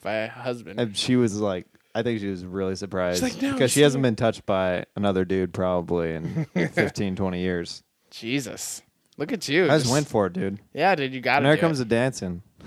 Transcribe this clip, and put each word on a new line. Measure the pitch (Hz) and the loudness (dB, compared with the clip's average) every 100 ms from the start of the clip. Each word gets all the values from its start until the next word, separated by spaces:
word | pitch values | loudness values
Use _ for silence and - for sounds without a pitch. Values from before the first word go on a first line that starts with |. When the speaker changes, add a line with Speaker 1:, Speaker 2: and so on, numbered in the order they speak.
Speaker 1:
by | 95 | -6
a | 110 110 | -4 -6
husband. | 120 127 123 110 104 | -8 -8 -8 -8 -4
Speaker 2:
And | 120 | -2
she | 98 - 127 | -2 2 4
was | 120 101 | 4 2
like, | 104 101 - _ _ | -2 -2 -6 _ _
I | 110 | -2
think | 117 113 | -2 -2
she | 101 | -4
was | 92 | -6
really | 92 95 95 92 | -6 -4 -4 -4
surprised | 98 92 90 90 | -6 -2 0 0
Speaker 1:
She's | 254 | -2
like, | - | -2
"No, | 277 | -4
Speaker 2:
because | 269 127 | 2 2
she | 135 | 6
Speaker 1:
it's | 147 | 6
Speaker 2:
hasn't | 135 | 6
Speaker 1:
not." | 131 | 0
Speaker 2:
been | 107 | 2
touched | 117 107 | 0 0
by | - 95 92 90 - - | -2 0 2 0 -4 -2
another | 101 95 | 0 2
dude | 92 95 92 | 2 0 -2
probably | 90 92 90 85 87 82 | -2 0 0 0 0 0
in | 80 82 156 | -4 -4 -4
Speaker 1:
<laughs> | 156 180 165 | -4 -2 -2
Speaker 2:
fifteen, | - - - 101 92 | 0 -2 -2 -4 -2
twenty | 95 90 | -2 -2
years. | 90 87 85 - _ _ _ | -2 -2 -6 -14 _ _ _
Speaker 1:
Jesus. | - 113 139 113 101 - - _ _ _ - | -12 -6 -4 -6 -10 -10 -12 _ _ _ -10
Look | 151 | -6
at | 220 - | -6 0
you. | 151 175 | 2 4
Speaker 2:
I | |
just | 151 | 4
Speaker 1:
Just | 131 | 4
Speaker 2:
went | 135 147 | 2 2
for | 113 95 | 0 0
it, | |
dude. | 90 95 98 _ | -2 -4 -6 _
Speaker 1:
Yeah, | 135 175 | 0 2
dude, | 175 135 | 2 -2
you | 131 | -4
gotta | 123 135 | 0 4
Speaker 2:
And | 139 | 4
there | |
Speaker 1:
do | 156 | 4
Speaker 2:
comes | 170 143 | 4 0
Speaker 1:
it. | |
Speaker 2:
the | 117 | 2
dancing. | 113 131 120 92 87 - _ | 2 2 0 -6 -8 -12 _